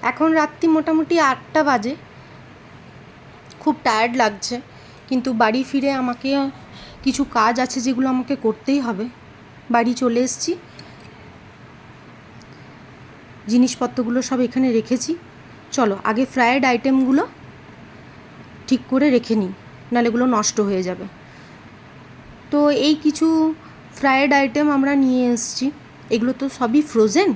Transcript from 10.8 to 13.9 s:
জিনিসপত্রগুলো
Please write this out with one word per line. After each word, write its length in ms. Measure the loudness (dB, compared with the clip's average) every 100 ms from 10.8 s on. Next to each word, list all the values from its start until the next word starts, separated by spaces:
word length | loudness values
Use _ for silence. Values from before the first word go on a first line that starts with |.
| -20 -20 -20 -20 -20 -20 -20 -20 -20 -20 -20 -20 -20 -20 -20 -20 -20 -20 -20 -20 -20 -20 -20 -20 -20 -18 0
জিনিসপত্রগুলো 760 | 2 2 0 -6